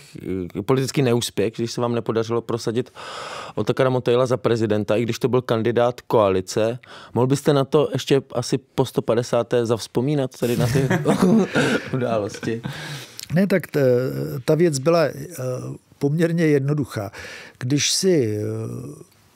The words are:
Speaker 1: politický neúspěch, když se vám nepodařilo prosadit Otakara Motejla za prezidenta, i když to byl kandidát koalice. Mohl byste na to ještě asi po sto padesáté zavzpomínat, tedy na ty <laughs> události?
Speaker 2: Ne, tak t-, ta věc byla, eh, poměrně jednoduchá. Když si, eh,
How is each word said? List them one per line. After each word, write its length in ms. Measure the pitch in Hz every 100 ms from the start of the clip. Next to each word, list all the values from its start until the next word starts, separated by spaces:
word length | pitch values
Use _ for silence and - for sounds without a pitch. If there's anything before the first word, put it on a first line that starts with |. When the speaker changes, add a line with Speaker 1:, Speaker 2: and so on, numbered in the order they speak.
| - - - 92 87 - -
Speaker 1:
politický 360 | 131 131 -
neúspěch, 520 | 131 120 - - 101 113
když 160 | 117
se 100 | -
vám 140 | 120 117
nepodařilo 460 | 110 113 110 117
prosadit 520 | 113 113 123 113 123 - - - - - - -
Otakara 340 | 107 - 131
Motejla 360 | 127 123 120 127
za 120 | 123
prezidenta, 580 | 117 117 110 107 104 107
i 80 |
když 160 | 113 117
to 80 | 131
byl 140 | 127
kandidát 600 | 123 117 110 117 120 -
koalice. 800 | - 123 101 95 92 - 110 123 - - -
Mohl 140 | 113 127
byste 260 | 139 -
na 120 | 139 135
to 240 | 156 143
ještě 280 | 131 - 139 -
asi 240 | - 123 135
po 280 | - - 123
sto 160 | -
padesáté 640 | 120 113 123 120 113 123 117
zavzpomínat, 720 | 113 - - 127 151 127 -
tedy 180 | 123 123
na 100 | 139
ty 220 | 127 135 180 147 196 190 226
<laughs> 540 | 185 - - - -
události? 680 | 131 120 113 101 - - 113 131 - - 143 - - -
Speaker 2:
Ne, 140 | 156 196
tak 200 | 190 -
t-, 140 | 147 131 123 127 135 147 147 123
ta 100 | 156
věc 240 | 175 139
byla, 240 | 135 170
eh, 120 | 147 - 143 330 127 127 123 139 _ -
poměrně 460 | 143 151 170 170 160
jednoduchá. 680 | 143 135 151 127 - 98 - - - - -
Když 320 | 127 143 -
si, 460 | - 190 170 113 107
eh, 60 | 107 110 113 120 127 - - _ _